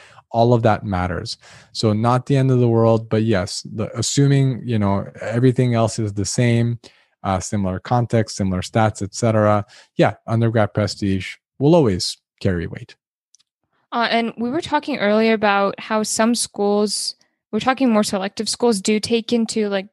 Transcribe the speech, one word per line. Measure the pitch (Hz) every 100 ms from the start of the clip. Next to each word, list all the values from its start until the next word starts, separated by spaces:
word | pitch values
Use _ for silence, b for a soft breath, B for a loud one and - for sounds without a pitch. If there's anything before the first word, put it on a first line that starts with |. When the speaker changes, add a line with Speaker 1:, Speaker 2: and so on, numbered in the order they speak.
| B B B
Speaker 1:
All | 117 120
of | 123
that | 113 101
matters. | 107 90 90 85 117 - B B B
So | - 113
not | 107 117 127 -
the | 139
end | 131
of | 127
the | 120
world, | 113 113 113 113
but | 110
yes, | 110 98 101 - -
the, | 110 104 117
assuming, | - - 139 139 135 113 120
you | 110
know, | 101 98 - -
everything | - 117 127 123 127 117
else | - -
is | 107
the | 101 95
same, | - 120 117 117 117 b b b b
uh, | 98 95
similar | - 104 95 92
context, | - 120 117 117 104 -
similar | 95 92
stats, | - 117 110 -
et | 98
cetera. | - 117 107 104 104 - B B -
Yeah, | 107 - -
undergrad | 113 117 113 101
prestige | - 101 - 101 95 - - _ -
will | 139 175
always | 123 87 - - _ -
carry | 98 87 85
weight. | - - - _ _ _ _ _ _ _ _ -
Speaker 2:
Uh, | 254 226 233
and | 233 -
we | 240
were | 262 -
talking | 294 294 247
earlier | 202 214 226
about | 220 208 202 196 -
how | - 220
some | 214 - 226 240
schools, | - - 202 208 208 - - - _ _ _
we're | 214 262
talking | 262 262
more | 214
selective | 214 202 196 - 208
schools, | - 240 196
do | 202 214
take | - 233 220
into, | 233 220 226 208
like, | 196 196